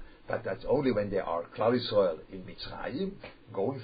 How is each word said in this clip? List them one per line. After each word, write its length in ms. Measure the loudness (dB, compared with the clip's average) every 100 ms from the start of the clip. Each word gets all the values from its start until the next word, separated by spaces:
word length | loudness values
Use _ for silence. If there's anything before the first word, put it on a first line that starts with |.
| -14 -16 -6
But 160 | -4
that's 200 | -2 -4 2
only 220 | 2 4
when 180 | 2 2
they 80 | 0
are 260 | 0 -2 -4 0
Klal 160 | 4
Yisrael 460 | 4 4 4 4 2 -8
in 120 | -12
Mitzrayim, 720 | -12 -12 -10 -8 -6 -4 -4 -6 -14 -18 -10
going 300 | -2 0 0